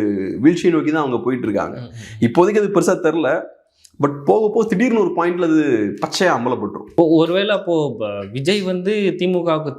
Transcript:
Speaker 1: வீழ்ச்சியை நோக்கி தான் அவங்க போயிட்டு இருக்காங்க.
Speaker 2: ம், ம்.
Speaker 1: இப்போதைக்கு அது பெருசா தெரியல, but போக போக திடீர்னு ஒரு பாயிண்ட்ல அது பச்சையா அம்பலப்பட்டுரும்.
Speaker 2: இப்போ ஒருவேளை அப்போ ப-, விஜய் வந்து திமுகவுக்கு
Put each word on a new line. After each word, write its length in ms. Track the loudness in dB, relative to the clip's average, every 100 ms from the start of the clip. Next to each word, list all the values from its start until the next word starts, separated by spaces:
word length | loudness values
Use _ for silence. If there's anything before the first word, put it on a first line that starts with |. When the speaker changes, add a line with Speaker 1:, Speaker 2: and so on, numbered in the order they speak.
| 2 -2 -4 2
Speaker 1:
வீழ்ச்சியை 320 | 2 4 2
நோக்கி 180 | 2 0
தான் 140 | 0 -2
அவங்க 180 | -2
போயிட்டு 240 | -2 -2 -2
இருக்காங்க. 320 | -2 -4 -8
Speaker 2:
ம், 40 |
ம். 420 | -14 -16 -18 -2 2
Speaker 1:
இப்போதைக்கு 320 | 4 4 4
அது 100 | 2
பெருசா 300 | 2 2 2
தெரியல, 440 | 0 0 0 -2 -4 -16 _ _ _ -2
but 100 | -2 0 0
போக 260 | 2 2
போக 140 | 0 0
திடீர்னு 320 | 0 2 2
ஒரு 100 | 0
பாயிண்ட்ல 340 | 0 -2 0
அது 500 | 2 2 2 2 0 -4 -4
பச்சையா 220 | 0 0
அம்பலப்பட்டுரும். 600 | 0 -2 -4 -4 -8 -4
Speaker 2:
இப்போ 180 | 0 4
ஒருவேளை 480 | 4 4 0 0 -2
அப்போ 400 | -2 -2 -2 -4
ப-, 260 | -6 -6 -8
விஜய் 300 | -4 -2 -2
வந்து 540 | -2 -4 -2 -2 -2 0
திமுகவுக்கு 580 | 0 0 0 -2 -2